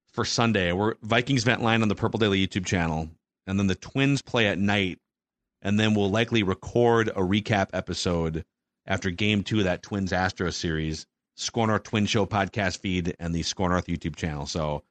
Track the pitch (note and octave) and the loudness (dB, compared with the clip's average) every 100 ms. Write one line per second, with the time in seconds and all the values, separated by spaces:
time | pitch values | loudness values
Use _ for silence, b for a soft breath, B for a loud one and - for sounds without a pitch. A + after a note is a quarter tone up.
0 | _ - A2 - A#2 G#2 F2+ F2+ G#2+ - | _ -4 -2 2 2 2 0 0 0 -2
1 | G#2+ A2+ B2 C3+ A2 A2+ A#2 A2+ A2 G2 | 0 0 2 0 2 2 2 2 2 0
2 | A2+ A2 A2 G2 F#2+ G#2 F2+ F#2+ E2 D#2+ | -2 2 2 2 0 -2 -2 0 0 -2
3 | D#2+ - _ _ - G2 G2+ F#2 - C3+ | -6 -12 _ _ -6 -2 0 -2 -4 -2
4 | C#3 C#3 - B2 G#2 F2+ G2+ G#2 F#2+ D#2+ | 0 0 -2 0 2 2 0 2 0 -4
5 | _ _ _ _ _ _ G2 G#2 A2 G#2+ | _ _ _ _ _ _ 0 2 4 4
6 | G2+ G#2+ A#2 A#2 F#2+ F#2+ - A#2+ A#2+ A#2 | 2 2 2 2 2 -2 -2 2 4 4
7 | A2 - F2+ G#2 G2+ G#2 F#2+ F2+ - F2 | 2 0 2 0 2 0 0 -4 -6 -4
8 | F#2+ E2+ E2 D#2+ - _ _ _ - F#2+ | 0 0 0 -4 -8 _ _ _ -6 -4
9 | G2 E2+ G#2+ G#2 F#2+ G#2+ F#2 F2+ - G2+ | -4 -2 2 2 2 0 2 0 -4 -4
10 | F#2+ F#2 F#2 - F2+ - E2+ D#2 D#2 D#2 | -2 0 -2 -2 -4 -2 -4 -2 -2 -6
11 | - _ _ - - A#2 A2 G#2 - A2 | -10 _ _ -10 -6 0 2 0 0 0
12 | G2+ A2+ F#2+ G#2 G2 - F#2+ - G2 F2+ | 2 2 2 0 0 -2 -4 -2 -2 -2
13 | F2 - E2+ E2 D#2+ - F#2 F2+ F2 E2+ | -2 -6 -4 -4 -4 -2 0 0 0 -6
14 | E2+ D2 E2+ D2 D2 E2+ D2+ D2 - | -6 -6 -6 -6 -6 -4 -4 -4 -8